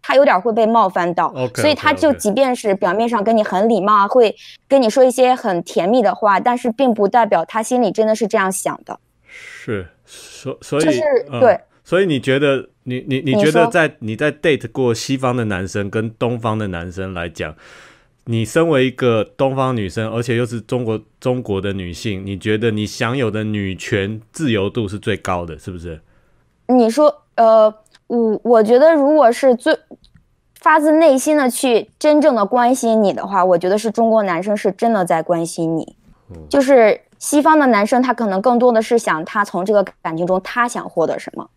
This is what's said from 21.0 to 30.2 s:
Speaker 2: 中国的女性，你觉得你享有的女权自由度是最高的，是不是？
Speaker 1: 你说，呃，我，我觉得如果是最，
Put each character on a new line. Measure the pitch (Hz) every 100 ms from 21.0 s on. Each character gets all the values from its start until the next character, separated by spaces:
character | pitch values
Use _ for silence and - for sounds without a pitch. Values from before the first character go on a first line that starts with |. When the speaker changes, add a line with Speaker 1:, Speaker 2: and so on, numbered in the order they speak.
| - _
Speaker 2:
中 | 131 127
国 | 113 98
的 | 98
女 | 98 90
性， | 85 113 95 98
你 | 98
觉 | 107 107
得 | 117
你 | 107 104
享 | - 117 135
有 | 113
的 | 104
女 | 107 104 98 87
权 | - 104 98 110 _
自 | - 156
由 | 107 98
度 | 120 104
是 | 101
最 | - 98
高 | - 90 87
的， | 76
是 | -
不 | 90
是？ | 85 78 _ _ _ _ _ _ -
Speaker 1:
你 | 254 226
说， | 226 302 - _ -
呃， | 226 220 214 214 _ _ _
我， | 240 226 208
我 | 233 233
觉 | 214 247
得 | 311
如 | 320 277 311
果 | 240
是 | 240 269 233
最， | 311 311 _ - _ _